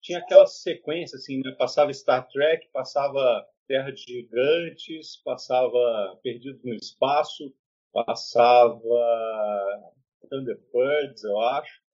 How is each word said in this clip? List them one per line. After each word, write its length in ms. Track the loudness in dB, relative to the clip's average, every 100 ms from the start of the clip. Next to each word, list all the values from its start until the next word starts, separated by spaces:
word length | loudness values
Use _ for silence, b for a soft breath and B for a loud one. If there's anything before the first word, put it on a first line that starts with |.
tinha 180 | -8 -10
aquela 280 | 6 8 8
sequência, 680 | 2 -8 -8 -6 -8 -8 -14
assim, 240 | -10 -8
né? 120 | -8 -4
Passava 360 | -4 2 0
Star 340 | 0 0 0 0
Trek, 400 | -2 0 0 -4
passava 760 | -10 -6 -4 -2 0 0 0 -4 _ _
Terra 240 | -4 -4
de 100 | -12
Gigantes, 1160 | -14 -14 -8 -2 0 0 -2 -14 -16 -16 -16 -16
passava 960 | -10 -10 -2 0 0 2 0 0 -6 -8
Perdidos 400 | -12 -10 -14 -14
no 100 | -12
Espaço, 800 | -12 -14 -4 0 0 -2 -6 -16 _ _ _ _
passava 920 | -6 -4 -6 -4 4 6 8 6 4 0 0 2 0 -2 -4 -4 -2 -4 -6 -12 _ _ _ _
Thunderbirds, 960 | -10 -8 -10 _ 0 2 0 -2 -8
eu 160 | -6 -2
acho. 420 | 0 -2 -6 -20 _